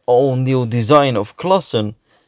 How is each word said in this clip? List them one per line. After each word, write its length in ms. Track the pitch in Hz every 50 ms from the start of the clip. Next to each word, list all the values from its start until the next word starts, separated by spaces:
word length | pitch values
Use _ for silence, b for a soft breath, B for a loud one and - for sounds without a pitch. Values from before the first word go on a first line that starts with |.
| -
all-new 600 | - 123 120 139 135 127 127 131 131 135 127 123
design 500 | 113 113 120 113 104 147 147 143 135 123
of 200 | 104 104 - -
Classen 580 | - - 180 190 190 - - - 113 104 104 107 _ _ _ _ _ _